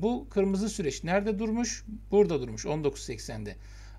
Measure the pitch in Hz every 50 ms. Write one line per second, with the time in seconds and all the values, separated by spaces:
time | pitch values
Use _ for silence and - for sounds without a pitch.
0 | 170 226 247 240 - - - 208 190 196 196 190 214 214 - - 180 139 - -
1 | - 165 180 202 202 220 214 196 226 220 220 233 240 233 - - - - 214 -
2 | - - 190 202 208 170 170 135 127 117 107 107 - - 151 156 151 143 139 -
3 | - - 120 107 - - 120 107 107 101 92 - - - - - - - -